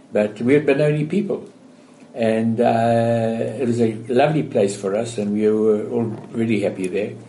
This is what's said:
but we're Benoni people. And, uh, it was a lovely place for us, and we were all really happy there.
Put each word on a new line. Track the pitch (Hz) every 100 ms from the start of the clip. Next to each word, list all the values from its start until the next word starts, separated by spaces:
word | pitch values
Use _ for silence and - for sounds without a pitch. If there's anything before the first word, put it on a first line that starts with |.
| -
but | 104 107 -
we're | 120 147
Benoni | 151 139 151 151 156
people. | 190 202 - - - - - - - -
And, | 135 110 110 113 113
uh, | 120 113 117 117 117 117 113 113 120 113
it | 117
was | 120
a | 113 107 120
lovely | 123 147 156
place | 120 113 101 -
for | 98
us, | 104 117 104
and | 104
we | 104 107
were | 107 110 107 110
all | 120 113 104 -
really | 120 113 104
happy | 95 95 92
there. | 92 113 120